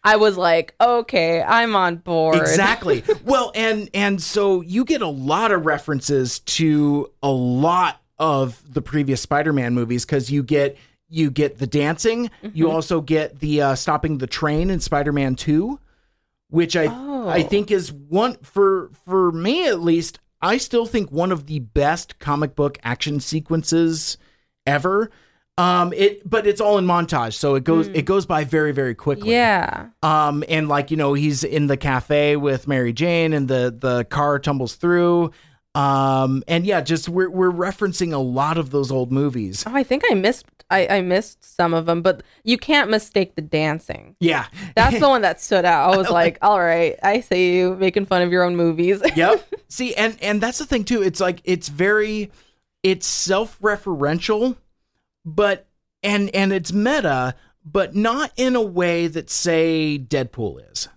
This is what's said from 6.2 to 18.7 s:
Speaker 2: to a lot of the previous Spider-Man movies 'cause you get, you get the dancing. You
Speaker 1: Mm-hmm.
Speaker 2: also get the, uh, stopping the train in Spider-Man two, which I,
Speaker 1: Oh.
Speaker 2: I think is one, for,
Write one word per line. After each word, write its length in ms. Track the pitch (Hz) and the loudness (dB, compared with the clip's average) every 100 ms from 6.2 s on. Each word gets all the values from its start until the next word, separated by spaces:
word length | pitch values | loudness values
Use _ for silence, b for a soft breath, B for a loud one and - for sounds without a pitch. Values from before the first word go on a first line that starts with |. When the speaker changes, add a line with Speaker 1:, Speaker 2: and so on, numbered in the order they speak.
| 127 - | 0 -6
Speaker 2:
to 720 | - - 160 147 147 143 - _ | -6 0 2 4 2 0 -4 _
a 60 | 139 | -2
lot 720 | 131 123 123 156 180 175 - _ - | 0 0 2 2 2 0 -4 _ -4
of 440 | 156 139 131 117 - | 0 0 -2 -6 -8
the 80 | 131 | -8
previous 400 | - 151 139 127 | -4 -2 0 -2
Spider-Man 520 | - 147 156 143 120 123 | -2 -2 0 0 0 -2
movies 280 | 117 123 - | 0 -4 -2
'cause 240 | 143 117 | -4 0
you 100 | 143 | -4
get, 320 | 123 147 143 139 b b _ | 0 0 0 -4 b b _
you 220 | 160 151 | -2 -2
get 300 | 131 147 - | 0 -2 -2
the 80 | 131 | -4
dancing. 640 | 147 147 165 226 226 240 - | 0 0 0 -2 -2 -6 -10
You 240 | 208 160 160 | -12 0 0
Speaker 1:
Mm-hmm. 100 | 160 | 0
Speaker 2:
also 240 | 156 175 | -2 -4
get 400 | 143 160 156 139 | 0 -2 -2 -6
the, 220 | 151 147 | -2 0
uh, 140 | 139 131 | 0 0
stopping 420 | - 151 160 143 | -2 -2 -2 -4
the 100 | 127 | -6
train 420 | - 151 151 185 | -4 -2 0 0
in 80 | 180 | -2
Spider-Man 540 | - 147 147 143 135 131 | -2 -2 0 0 0 -2
two, 440 | - 151 214 285 _ _ _ _ _ _ _ | 0 0 0 -8 _ _ _ _ _ _ _
which 260 | 156 165 175 | -2 0 0
I, 120 | 160 | 0
Speaker 1:
Oh. 420 | 240 277 269 214 | -2 -8 -6 -2
Speaker 2:
I 140 | 160 | -2
think 260 | - 202 208 | 0 -2 0
is 200 | 196 - | -2 -4
one, 440 | 143 143 180 247 - | -14 -4 0 0 -4
for, 480 | - 196 196 | -8 0 2